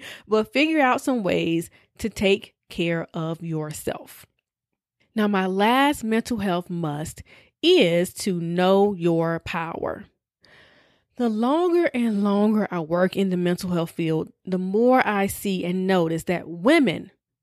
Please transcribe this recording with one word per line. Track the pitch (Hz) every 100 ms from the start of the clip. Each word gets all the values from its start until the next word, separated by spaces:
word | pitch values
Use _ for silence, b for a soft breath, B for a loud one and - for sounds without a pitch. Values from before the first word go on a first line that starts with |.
| -
<laughs> | - -
But | 214 214
figure | 254 311 320
out | 262 247
some | - 254
ways | 180 175 165 165 170 b b _
to | 220
take | - 196 196 - _ _
care | - 170 165 -
of | 175 160 165
yourself. | 165 156 151 156 - - - - - _ _ _ _ _ _ _ _
Now, | 220 208
my | 196 185
last | 190 208 254 285 294 220
mental | 220 - 226
health | 196 175 -
must | 175 160 147 156 - b b b _
is | 320 359 175 170 185
to | - 214 175
know | 170 175 185 196 202
your | 185 170 165 165 165
power. | - 175 165 - - - 208 _ _ _ b b b b b b b -
The | 240
longer | 214 240 311 359 349 339
and | 240 233 202
longer | 208 202 214 214 202
I | 175
work | 156 170 185 185
in | 196
the | 180
mental | 175 180 185
health | 175 165
field, | - 165 160 - _ -
the | 180
more | 185 208 247 254 220
I | 202 196
see | - 202 185 175
and | 185 185
notice | 185 165 165
that | - 175 -
women | 170 196 330 233 156 - _ _ _